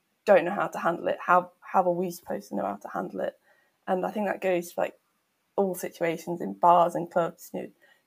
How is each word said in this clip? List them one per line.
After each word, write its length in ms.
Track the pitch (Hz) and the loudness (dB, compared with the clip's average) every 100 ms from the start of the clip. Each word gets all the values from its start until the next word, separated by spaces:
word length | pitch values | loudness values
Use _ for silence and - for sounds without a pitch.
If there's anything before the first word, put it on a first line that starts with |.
| _ _ - | _ _ 4
don't 200 | 185 170 | 6 4
know 60 | |
how 160 | 196 160 | -2 -4
to 120 | - | -2
handle 280 | 175 170 - | -2 -2 -2
it, 100 | - - | -2 2
how, 260 | 180 180 _ | 2 2 _
how 220 | - 196 | -2 2
are 80 | 180 | 2
we 180 | 175 180 | 0 -2
supposed 380 | 175 - 190 - | -6 -8 -10 -8
to 60 | 202 | -6
know 100 | - | -6
how 100 | 208 | -8
to 120 | - | -8
handle 320 | 190 185 190 | -8 -8 -6
it? 140 | - - _ _ _ _ - | -8 -8 _ _ _ _ -4
And 180 | 185 180 | -2 -2
I 60 | |
think 160 | 214 196 | -4 -4
that 140 | - | -2
goes 300 | 190 175 175 | -2 -2 -2
for, 80 | - | -4
like, 140 | - - _ _ _ _ _ - | -6 -6 _ _ _ _ _ -2
all 200 | 190 180 | -2 -2
situations 680 | - - 170 165 - 170 | -8 -4 -4 -4 -6 -8
in 120 | 196 | -8
bars 420 | 196 175 175 175 165 | 2 6 6 6 0
and 140 | 175 | -4
clubs. 400 | 175 165 - - | -2 -2 -6 -12
You 80 | 185 | -12
know, 60 | - - _ _ | -12 -16 _ _